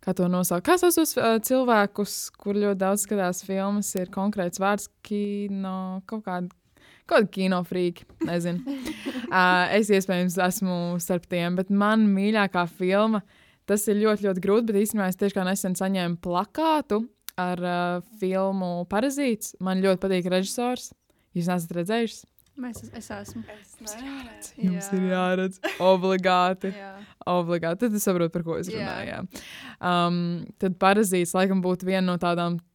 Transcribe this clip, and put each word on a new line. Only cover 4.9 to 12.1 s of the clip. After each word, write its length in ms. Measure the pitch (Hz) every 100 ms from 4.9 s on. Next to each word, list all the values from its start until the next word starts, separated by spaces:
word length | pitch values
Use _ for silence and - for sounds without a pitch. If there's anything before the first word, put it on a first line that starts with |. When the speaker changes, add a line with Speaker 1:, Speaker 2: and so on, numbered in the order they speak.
| _ -
Speaker 1:
kino, 960 | 208 202 202 202 196 190 190 185 185 190
kaut 220 | 220 214
kāda, 240 | 180 180 - _ _ - - -
kaut 140 | 320
kāda 100 | 202 -
kinofrīki, 640 | 190 185 180 185 175 175 - - 330
nezinu. 500 | 175 175 175 254 277 254 220
Speaker 2:
<laughs> 320 | - 262 233
Speaker 1:
Ā, 100 | 185 180 180 180 202
es 100 | 214
iespējams 480 | 196 190 180 180 175 180
esmu 260 | 180 190 180 175 175
starp 260 | - 180 -
tiem, 260 | 175 170 180
bet 140 | 185
man 340 | 202 202 220 214